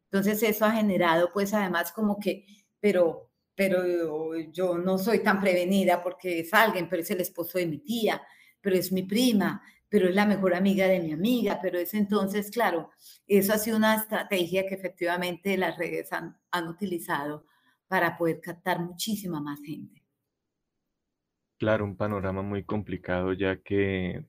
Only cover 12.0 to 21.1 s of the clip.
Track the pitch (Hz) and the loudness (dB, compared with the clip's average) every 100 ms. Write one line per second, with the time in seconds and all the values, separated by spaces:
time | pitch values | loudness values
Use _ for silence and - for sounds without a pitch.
12 | 202 208 196 208 202 240 208 170 - _ | 0 2 0 -2 -4 0 0 0 -4 _
13 | - - - 202 196 214 226 220 220 220 | -20 -14 2 4 4 2 0 2 4 4
14 | - 196 - 190 170 190 190 190 185 - | 0 -4 -2 -2 0 -2 -2 -4 -8 -4
15 | 170 175 180 170 196 190 175 160 170 160 | -2 0 -2 -4 -2 0 0 -2 -6 -6
16 | - 170 165 - - 180 165 170 196 175 | -6 -8 -10 -16 -6 -6 -4 -6 -6 -6
17 | 180 156 147 151 - _ _ _ - 190 | -4 -4 -4 -8 -14 _ _ _ -4 0
18 | 170 170 170 160 - 170 185 170 170 - | 0 0 -2 -2 -6 -8 -4 -2 -4 -8
19 | - 208 185 151 147 143 - - - _ | -6 -6 -6 -6 -8 -10 -10 -12 -14 _
20 | _ _ _ _ _ _ _ _ _ _ | _ _ _ _ _ _ _ _ _ _
21 | _ | _